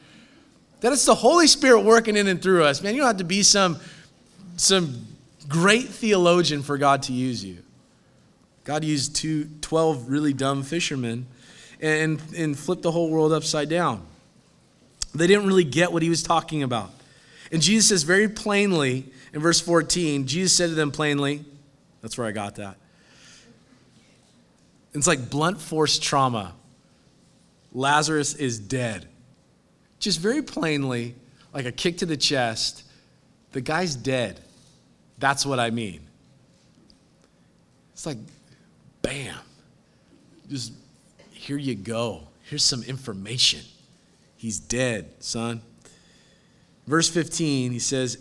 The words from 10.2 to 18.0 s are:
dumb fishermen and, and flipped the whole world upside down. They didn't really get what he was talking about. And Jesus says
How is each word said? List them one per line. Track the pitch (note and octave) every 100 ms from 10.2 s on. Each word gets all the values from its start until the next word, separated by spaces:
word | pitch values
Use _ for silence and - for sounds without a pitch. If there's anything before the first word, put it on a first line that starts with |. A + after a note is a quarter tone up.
| D3+
dumb | C3+ C3+ C#3
fishermen | C3+ E3+ - C#3 A#2+ A#2 B2+ - - - - -
and, | D#3 D#3 D#3+ D#3 - F3
and | D#3+ C#3
flipped | - F3+
the | E3+
whole | E3 E3
world | D#3+ D#3
upside | D#3 D3+ D#3 D3
down. | E3 E3 A2 E2 - _ _ _ _ _ _ _ - -
They | C#3+ E3+
didn't | G#3 G3
really | F#3+
get | E3 C3+ F3
what | E3+
he | E3
was | E3
talking | - E3+ - D#3
about. | C3+ A#2+ G2 - - - - - -
And | E3
Jesus | D#3 A3 -
says | G3